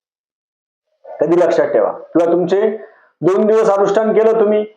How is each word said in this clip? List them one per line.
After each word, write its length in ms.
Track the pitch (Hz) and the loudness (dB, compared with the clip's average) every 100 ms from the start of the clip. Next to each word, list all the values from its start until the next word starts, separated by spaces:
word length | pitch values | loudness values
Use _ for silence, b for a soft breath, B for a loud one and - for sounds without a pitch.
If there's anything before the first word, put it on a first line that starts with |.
| _ _ _ _ _ _ _ _ _ _ - - | _ _ _ _ _ _ _ _ _ _ -12 -4
कधी 200 | 151 175 | 0 2
लक्षात 260 | 165 156 143 | 2 0 0
ठेवा. 260 | 117 95 | 0 -2
किंवा 400 | - - 160 170 | -4 -4 -2 0
तुमचे 440 | 175 175 190 220 214 B B B B | 0 0 0 -2 -4 B B B B
दोन 260 | 165 202 214 | -2 0 2
दिवस 240 | 220 214 | 2 2
अनुष्ठान 420 | 196 196 208 214 | 2 0 0 0
केलं 280 | 196 220 220 | 2 2 2
तुम्ही 240 | 208 214 214 | 2 0 -4